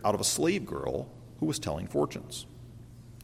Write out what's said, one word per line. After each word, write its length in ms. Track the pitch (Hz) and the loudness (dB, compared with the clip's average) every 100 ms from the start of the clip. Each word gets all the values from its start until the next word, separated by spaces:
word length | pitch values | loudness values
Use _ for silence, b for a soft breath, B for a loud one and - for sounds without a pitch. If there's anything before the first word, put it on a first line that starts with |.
out 120 | 104 104 | 4 4
of 60 | |
a 40 | 101 | 4
slave 400 | - 160 190 - | 6 6 4 0
girl 440 | 73 67 67 135 - - - | -2 0 0 -2 -10 -16 0
who 60 | 156 | 0
was 140 | - | 2
telling 280 | - 76 95 | 0 0 0
fortunes. 580 | 143 147 - - - - - - - - - - - | 2 2 -2 -8 -10 -10 -14 -16 -14 -16 -16 -16 -16